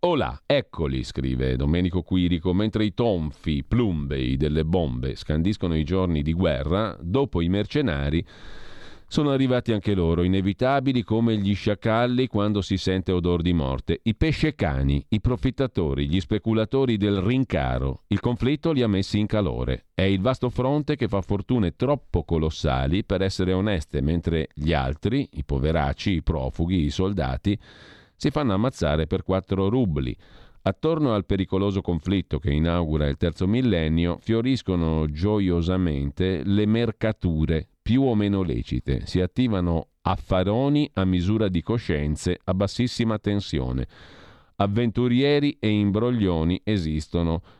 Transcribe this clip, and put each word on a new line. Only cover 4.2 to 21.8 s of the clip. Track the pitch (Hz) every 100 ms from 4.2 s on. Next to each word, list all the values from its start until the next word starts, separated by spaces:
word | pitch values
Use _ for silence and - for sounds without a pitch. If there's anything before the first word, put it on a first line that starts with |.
| 64 65
delle | 76 76 78
bombe | 90 78 62 65 55
scandiscono | - 76 85 107 92 80
i | 76
giorni | 92 92 80
di | 73
guerra, | 82 90 67 69 90 110 53
dopo | 80 110 139 -
i | 85
mercenari | 98 101 143 135 73 71 82 - - - - - - - - -
sono | - 147
arrivati | 135 131 123 -
anche | 110 101
loro, | 101 82 85
inevitabili | 90 95 95 98 127 139 135 127
come | 104 113 117 110
gli | 98 101
sciacalli | - 104 113 113 123 123 131
quando | 107 104 101
si | 92 95
sente | - 92 90
odor | 90 87 87
di | 85
morte. | 85 69 65 - -
I | - 113
pescecani, | 160 - 160 - 90 135 135 143 -
i | 107
profittatori, | 127 123 131 - 135 - 80 67 71
gli | 87
speculatori | - 107 - 110 110 135 135 107
del | 101 101
rincaro. | 92 131 135 85 65 64 65 64 _
Il | 101
conflitto | 117 120 127 147 165
li | 147
ha | 117
messi | 98 95 110
in | 107
calore. | 110 95 60 62 64 _
È | -
il | 95 98
vasto | 101 127 127
fronte | 117 127 147 143 147
che | 110
fa | 101
fortune | 92 101 - 127 92
troppo | -